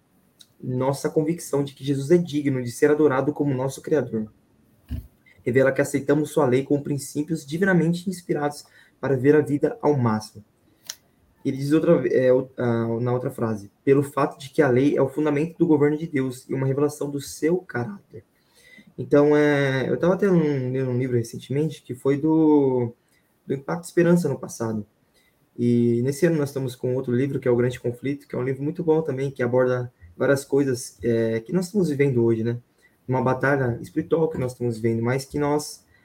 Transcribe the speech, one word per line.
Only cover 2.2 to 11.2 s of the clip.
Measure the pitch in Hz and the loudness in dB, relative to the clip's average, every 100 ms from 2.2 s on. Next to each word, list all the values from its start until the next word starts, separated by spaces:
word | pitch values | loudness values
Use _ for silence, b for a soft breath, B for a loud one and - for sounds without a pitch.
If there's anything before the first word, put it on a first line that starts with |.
| 139 143 139 131 | 2 -2 -2 -2
de | 120 | -4
ser | - 143 | 0 2
adorado | 147 151 131 139 | 4 4 2 0
como | 147 143 | -2 -2
nosso | 127 135 - | -2 -4 -6
Criador. | - 151 120 110 110 _ _ _ _ _ _ - - _ b b | -2 -2 -2 -6 -6 _ _ _ _ _ _ -12 -12 _ b b
Revela | - 127 135 | 0 4 4
que | 135 | 2
aceitamos | 139 139 139 151 147 | -2 -2 0 0 0
sua | - | 0
lei | 131 127 | 2 2
como | 135 143 | 0 -2
princípios | 139 143 - 147 151 165 135 | -2 -6 -6 -6 -4 -6 -6
divinamente | 165 190 180 160 170 202 | -2 2 4 2 0 -4
inspirados | 180 - 151 147 - b b b b | -8 -6 -4 -4 -6 b b b b
para | 131 131 | -2 2
ver | 135 151 | 4 4
a | |
vida | 127 147 147 - | 4 0 -2 0
ao | 151 139 | 0 2
máximo. | 120 107 - 107 - _ _ B B B _ _ | 2 0 -4 -16 -20 _ _ B B B _ _